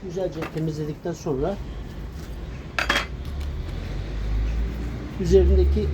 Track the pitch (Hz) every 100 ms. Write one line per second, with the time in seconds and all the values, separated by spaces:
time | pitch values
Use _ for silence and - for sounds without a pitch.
0 | 190 170 180 156 160 160 160 151 151 139
1 | 175 165 170 131 156 202 - - - -
2 | - - - - - - - - - -
3 | - - - - - - - - - -
4 | - - - 52 - - - - - -
5 | - - 175 190 185 185 165 214 208